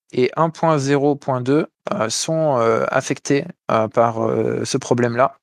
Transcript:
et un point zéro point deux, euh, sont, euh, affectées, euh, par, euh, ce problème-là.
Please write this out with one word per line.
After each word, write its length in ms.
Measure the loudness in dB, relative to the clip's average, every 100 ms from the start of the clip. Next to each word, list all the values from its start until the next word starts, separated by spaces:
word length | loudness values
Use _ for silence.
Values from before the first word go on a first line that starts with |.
| _
et 180 | -2 0 0
un 120 | -2
point 280 | 0 0 2
zéro 400 | 2 2 0 -2
point 240 | -2 -4
deux, 260 | 0 0 0 _ -6
euh, 140 | -2 -2
sont, 500 | -4 -4 0 0 2
euh, 280 | 2 2 0
affectées, 560 | -2 -2 -4 0 0 -2 -10 -2
euh, 200 | 0 0
par, 360 | 2 2 2 -2
euh, 380 | 0 -2 -2
ce 140 | -4 -4
problème-là. 580 | 0 0 0 2 0 -2